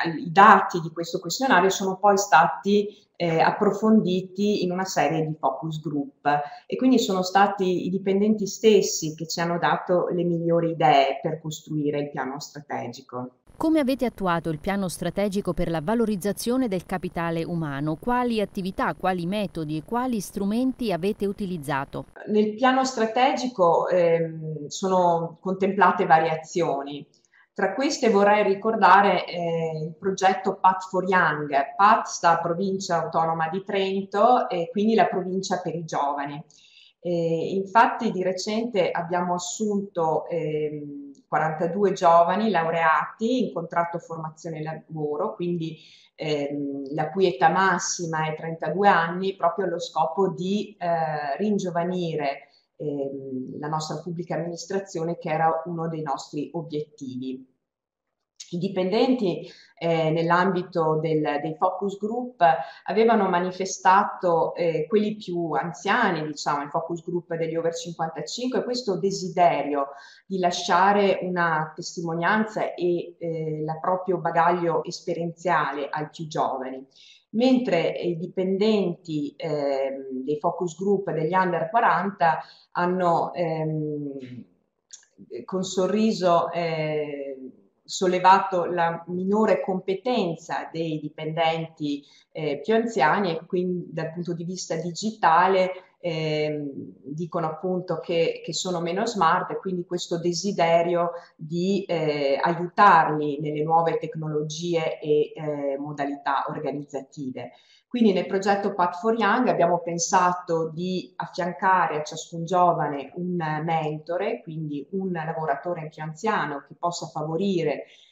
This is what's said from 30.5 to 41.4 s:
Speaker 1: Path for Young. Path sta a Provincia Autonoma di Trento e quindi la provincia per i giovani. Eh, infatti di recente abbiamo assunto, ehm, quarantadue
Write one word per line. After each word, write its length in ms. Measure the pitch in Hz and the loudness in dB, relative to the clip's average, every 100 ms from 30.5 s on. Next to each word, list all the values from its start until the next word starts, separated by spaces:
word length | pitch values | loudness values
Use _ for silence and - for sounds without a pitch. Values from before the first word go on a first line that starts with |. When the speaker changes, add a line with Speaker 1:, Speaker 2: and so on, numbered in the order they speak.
| - | 2
Speaker 1:
Path 320 | 185 190 - | 2 2 -2
for 160 | 185 | -2
Young. 460 | 185 180 160 151 147 139 - - | 2 2 2 0 0 0 0 4
Path 300 | 208 233 - | 6 6 0
sta 320 | - 170 156 | 0 2 4
a 20 | |
Provincia 600 | 170 170 196 190 - 165 | 0 -2 -2 -4 -2 -2
Autonoma 480 | 156 175 165 165 160 | 0 0 0 0 -2
di 140 | 190 | -4
Trento 840 | 214 196 190 196 196 202 233 254 - | -4 -2 0 -2 -2 2 4 4 2
e 220 | 175 165 | -4 -4
quindi 220 | 202 220 | 0 2
la 120 | 220 - | 4 2
provincia 540 | 185 180 190 - 180 | 0 -4 -4 -2 -4
per 140 | 165 165 | -4 -8
i 80 | |
giovani. 580 | 160 143 143 139 143 151 - _ _ - - _ | -6 -4 -2 -4 -6 -10 -16 _ _ -20 -20 _
Eh, 500 | 175 170 165 160 - | -4 -2 0 -2 -2
infatti 560 | 196 190 226 262 - 220 | -4 2 4 4 2 -4
di 120 | 180 | -2
recente 680 | 180 185 214 220 240 196 165 | -4 -4 -4 -4 -2 0 0
abbiamo 440 | 175 170 180 180 | -2 -2 -2 0
assunto, 920 | 180 - - 214 202 202 202 160 151 - | -2 -4 -4 -2 -2 -4 -2 0 0 -2
ehm, 840 | 170 156 151 151 151 147 143 139 - _ | -4 -2 -2 -4 -6 -10 -12 -14 -20 _
quarantadue 680 | 151 | -2